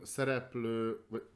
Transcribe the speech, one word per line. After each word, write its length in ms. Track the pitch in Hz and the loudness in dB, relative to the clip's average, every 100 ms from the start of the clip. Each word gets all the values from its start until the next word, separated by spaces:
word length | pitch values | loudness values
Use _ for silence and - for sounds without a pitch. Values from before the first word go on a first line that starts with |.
szereplő, 960 | - - 135 127 123 123 113 113 113 110 - | -6 0 2 2 0 -2 0 2 2 0 -4
vagy, 160 | 113 - | -6 -6